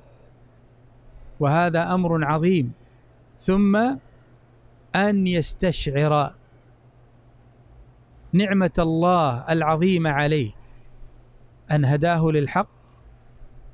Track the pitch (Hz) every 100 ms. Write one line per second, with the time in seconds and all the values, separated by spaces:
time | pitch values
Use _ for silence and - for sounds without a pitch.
0 | - - - - - - - - - -
1 | - - - - 139 156 175 160 175 185
2 | 175 165 143 156 170 185 123 - - _
3 | _ _ _ - - 190 202 208 240 269
4 | - - _ - _ _ - _ - 185
5 | 202 202 185 175 147 - 185 147 - 139
6 | 151 147 139 - _ - _ _ - _
7 | - - - - - _ - - - -
8 | - - - 170 202 196 180 - 165 160
9 | 175 180 151 120 - 160 156 156 185 180
10 | 160 143 147 156 110 - - - - -
11 | - - - - - - - 151 135 147
12 | 170 165 160 151 139 180 190 - - -
13 | - - - - - - -